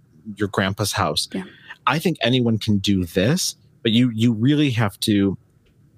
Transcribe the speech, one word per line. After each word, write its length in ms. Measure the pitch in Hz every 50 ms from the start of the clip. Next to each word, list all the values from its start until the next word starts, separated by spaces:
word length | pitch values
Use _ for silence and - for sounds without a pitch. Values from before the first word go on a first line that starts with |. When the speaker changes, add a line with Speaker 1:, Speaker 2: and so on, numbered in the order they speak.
| _ _ _ - - 110 101
Speaker 1:
your 120 | 101 107 95
grandpa's 440 | - 110 98 95 104 - 107 98 -
house. 360 | 104 92 78 76 - - - -
Speaker 2:
Yeah. 80 | 95 92 - - - - - - - _
Speaker 1:
I 120 | 123 131 165
think 180 | - 185 151 - -
anyone 360 | 120 127 127 120 117 113 104
can 200 | - 110 104 98
do 260 | 98 104 101 95 90
this, 520 | 85 - 92 92 123 165 185 - - - - _ _ _ _ -
but 100 | 117 107
you, 180 | 120 127 127 110
you 180 | 110 117 123 113
really 380 | 104 113 139 147 147 151 139
have 280 | 113 113 113 98 - -
to 360 | - 113 104 101 98 98 90 - _ _ _ _ _ _ _ _ _ _ _